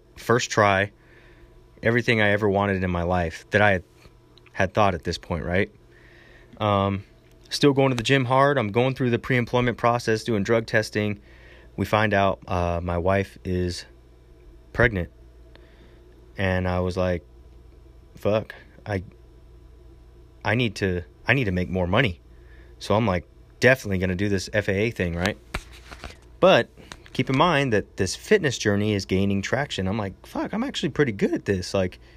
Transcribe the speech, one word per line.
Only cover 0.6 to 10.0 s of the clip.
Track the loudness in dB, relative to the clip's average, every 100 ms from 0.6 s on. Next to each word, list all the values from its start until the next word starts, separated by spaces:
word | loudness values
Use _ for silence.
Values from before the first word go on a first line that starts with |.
| 4 4 0 -6 -20 -20 -20 -20 -20 -20 -20 -4
everything | 0 0 0 2
I | 2
ever | 2 2
wanted | 2 0 0
in | 0
my | -2
life | 0 0 -2 -6 -2
that | 2
I | 4
had, | 2 -4 _ -20 -20 _ -20 -18
had | -4 -2
thought | 2 2 0
at |
this | -6 -8
point, | -8 -8 -2
right? | -2 -2 -6 -20 -20 -20 -20 -20 -20 -20 -4
Um, | 0 2 2 -2 -8 -20 _ -20 -12
still | 2 4
going | 4 2
to | 0
the |
gym | 0 0 2
hard. | 4 4 2
I'm | 0
going | 0 0 0
through | -2
the | -2
pre-employment | 0 -2 0 0 0 0
process, | 0 0